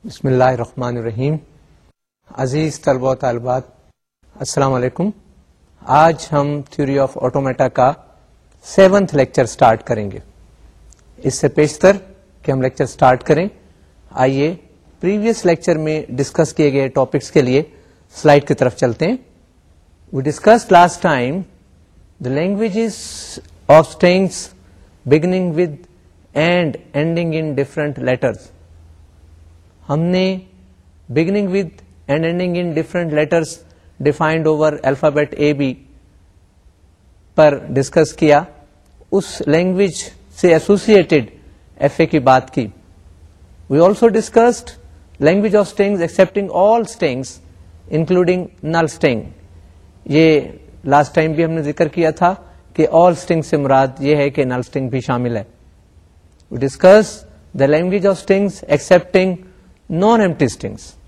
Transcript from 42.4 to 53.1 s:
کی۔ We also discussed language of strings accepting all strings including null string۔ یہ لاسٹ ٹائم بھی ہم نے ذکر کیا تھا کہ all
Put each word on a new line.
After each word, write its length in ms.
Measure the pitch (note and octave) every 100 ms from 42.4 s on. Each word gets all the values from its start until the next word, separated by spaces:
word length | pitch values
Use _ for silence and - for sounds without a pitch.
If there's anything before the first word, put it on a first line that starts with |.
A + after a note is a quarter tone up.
| -
کی۔ 140 | - G#2+ - _ _ - - - _ - - -
We 60 | C#3
also 320 | F3 G3+ A#3
discussed 640 | G#3+ A3 A3+ A#3+ - - - - - _ - C#3+
language 320 | F#3+ G#3 G#3
of 100 | G3 -
strings 280 | G3+ G3+ E3
accepting 420 | - F#3 G3+ G3 E3+
all 180 | G3+ A#3 G#3+ -
strings 420 | D#3 B2 C3 - - - - - - D#3
including 460 | E3 F3+ F3 F3+ E3+ _ D3+
null 200 | E3 D#3+ -
string۔ 240 | G#3 A2+ - - - - - - - _ -
یہ 360 | D3 D#3+ D3+ - - - - C#3+
لاسٹ 300 | C#3+ C#3+ -
ٹائم 160 | D#3+
بھی 140 | D#3 E3
ہم 60 |
نے 100 | E3
ذکر 260 | D3 D3+ E3
کیا 240 | E3+ D#3+
تھا 220 | D#3 F3 G3 - - _
کہ 140 | - D#3 E3
all 160 | F3+